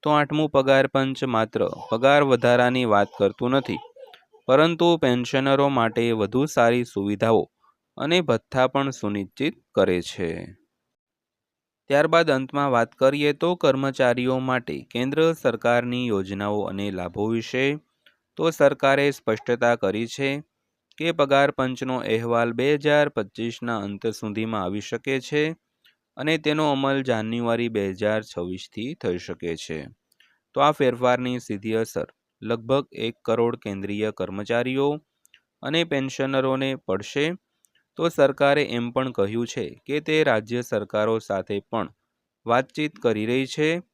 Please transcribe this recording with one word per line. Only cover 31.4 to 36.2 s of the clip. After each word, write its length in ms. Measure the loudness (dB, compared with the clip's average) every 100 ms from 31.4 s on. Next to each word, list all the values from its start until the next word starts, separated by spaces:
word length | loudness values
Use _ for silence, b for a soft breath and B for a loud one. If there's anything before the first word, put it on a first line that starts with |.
| -6 -8 -2
અસર 340 | -2 -2 -6 -8 _ _ _
લગભગ 420 | -6 -6 0 -2 -2
એક 220 | -8 -8 -8
કરોડ 300 | -4 0 0 -2
કેન્દ્રીય 540 | -8 -8 -6 -4 -4
કર્મચારીઓ 760 | -4 -8 -8 -4 -2 -2 -2 -2 -2 _ _ _ b _ _
અને 180 | -4 -2
પેન્શનરોને 840 | 0 -2 -4 -4